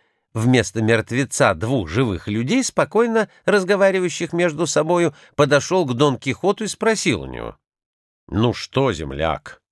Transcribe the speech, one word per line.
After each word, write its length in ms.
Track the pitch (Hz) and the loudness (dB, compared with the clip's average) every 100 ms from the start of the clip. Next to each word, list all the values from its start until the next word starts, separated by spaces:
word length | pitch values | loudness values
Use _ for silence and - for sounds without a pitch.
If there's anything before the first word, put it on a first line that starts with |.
| _ _ _ | _ _ _
вместо 460 | 113 113 127 104 113 | -2 2 4 2 0
мертвеца 680 | 110 113 - 120 135 - 123 | 2 2 0 -4 -2 0 0
двух 340 | 85 110 135 80 | 0 -2 -2 -2
живых 400 | 113 127 90 - | -2 -2 -4 -4
людей, 340 | 107 127 254 | -4 -2 -2
спокойно 680 | 240 - 147 208 233 226 208 _ | -2 -2 0 0 2 0 -2 _
разговаривающих 880 | - 202 180 202 196 190 180 - 170 | 0 2 2 2 4 2 -2 -4 -4
между 340 | 170 175 151 175 | 0 0 0 -2
собою, 480 | 151 156 175 165 - - | 0 2 2 0 -2 -6
подошёл 500 | - 147 143 - 185 | 0 4 2 2 0
к 100 | 147 | 0
Дон 220 | 120 147 123 | 2 2 0
Кихоту 480 | 135 117 185 202 | -4 -2 -2 -2
и 40 | 208 | -4
спросил 540 | - 220 214 175 101 | -2 0 0 0 -2
у 40 | 67 | -4
него: 300 | 60 57 - _ _ _ _ _ _ - | -10 -12 -14 _ _ _ _ _ _ -6
"Ну 240 | 95 117 | 0 0
что, 400 | 101 - 131 135 | -2 -4 -2 0
земляк, 680 | 85 73 69 80 76 - - _ | -2 -6 -4 -2 -4 -8 -20 _